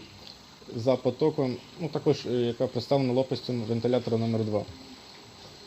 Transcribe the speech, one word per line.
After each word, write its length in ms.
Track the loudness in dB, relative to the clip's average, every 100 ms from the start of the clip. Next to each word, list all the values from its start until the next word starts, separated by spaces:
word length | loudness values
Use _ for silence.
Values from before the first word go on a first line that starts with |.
| -8 -18 -18 -20 -20 -18 -10
за 200 | -2 2
потоком, 600 | 4 2 2 2 2 0 -2 -8 -8
ну, 80 | -4
також, 380 | 0 2 2
е, 40 | 2
яка 360 | 0 2 0 0
представлена 460 | 0 2 4 4
лопастю 400 | 2 2 -2 -2
вентилятора 640 | -2 0 0 2 2 2 2
номер 260 | 2 2
два. 180 | 2 0 -2 -10 -16 -18 -18 -20 -20 -20 -20 -18